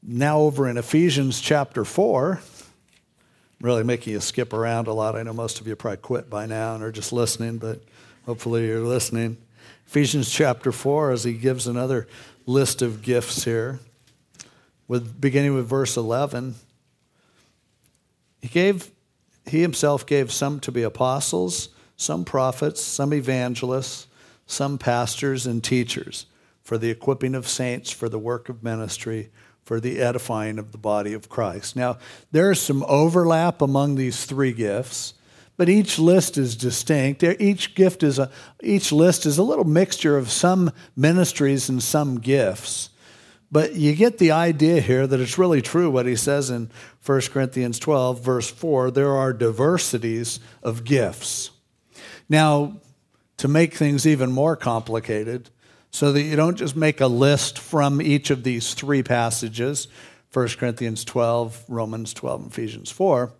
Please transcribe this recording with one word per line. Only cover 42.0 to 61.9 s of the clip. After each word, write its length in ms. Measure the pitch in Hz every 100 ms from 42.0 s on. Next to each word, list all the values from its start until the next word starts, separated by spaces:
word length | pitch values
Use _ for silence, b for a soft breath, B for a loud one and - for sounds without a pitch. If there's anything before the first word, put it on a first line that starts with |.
| 147 123
gifts. 680 | 113 135 107 95 - - - b b b b b _
But 240 | 151 156
you 220 | 233 147 151
get 220 | 226 226
the 120 | 170
idea 500 | 156 170 156 156 170
here 280 | 117 127 135
that 100 | 131
it's 200 | 127 -
really 240 | 185 151
true 280 | 120 165 175
what 160 | 131 123
he 80 |
says 360 | 120 - 143 135
in 200 | 120 113 B B B
First 320 | - 135 127
Corinthians 480 | 139 131 131 123 117
twelve, 400 | - 147 127 123
verse 280 | 123 127 113
four, 440 | - 165 139 127
there 240 | 127 139 135
are 160 | 131
diversities 1080 | 117 117 110 139 180 - 123 113 113 117 - B B
of 220 | - 113
gifts. 640 | 117 139 107 - - - - _ _ _ _ B B B B
Now, 520 | 151 156 147 147 214 _ _ _ _ _ -
to 100 | 139
make 260 | 151 165
things 320 | - 147 143 156
even 260 | 147 127
more 240 | 127 151 160
complicated, 920 | - 113 113 113 110 107 110 123 - _ b b b
so 200 | - 143
that 100 | 143
you 140 | 147 151
don't 200 | 160 185
just 180 | 180
make 260 | 139 156 147
a 60 | 135
list 520 | 120 139 143 - -
from 440 | - 160 143 139
each 280 | 156 143 -
of 120 | 135
these 320 | 123 120 113
three 280 | - 139 143
passages, 840 | 123 123 117 113 117 110 123 147 - B B B B
First 300 | - 120 117
Corinthians 460 | 123 117 117 110
twelve, 580 | - 127 117 117 117 110 -
Romans 440 | 120 110